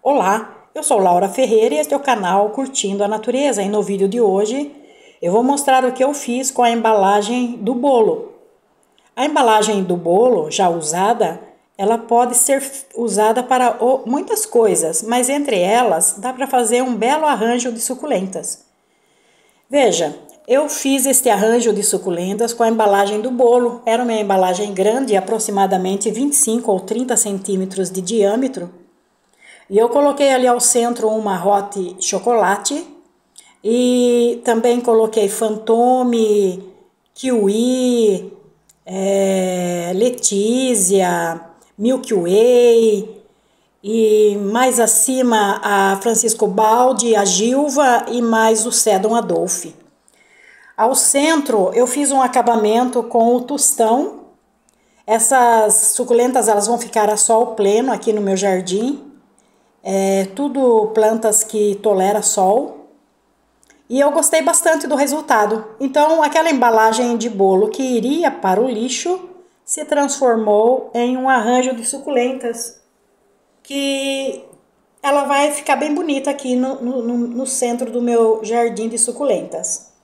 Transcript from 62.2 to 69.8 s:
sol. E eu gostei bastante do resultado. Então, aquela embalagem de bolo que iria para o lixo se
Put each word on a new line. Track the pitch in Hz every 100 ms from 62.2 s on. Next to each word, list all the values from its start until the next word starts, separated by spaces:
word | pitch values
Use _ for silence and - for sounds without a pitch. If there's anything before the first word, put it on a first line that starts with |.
sol. | 208 - 190 220 294 - - _ _ _ _ _ _ _ _ _ _
E | 247
eu | 285
gostei | 294 302 320
bastante | 311 330 349 320 320
do | 294
resultado. | 285 302 302 233 208 220 - -
Então, | 269 302 302 320
aquela | 302 311 320
embalagem | 285 240 226 220 220 247 233
de | 226
bolo | 202 190 190 214
que | 220
iria | 262 247 208 302 330
para | - 190 185
o | 254
lixo | 220 247 - 349 370 - - _ _
se | - -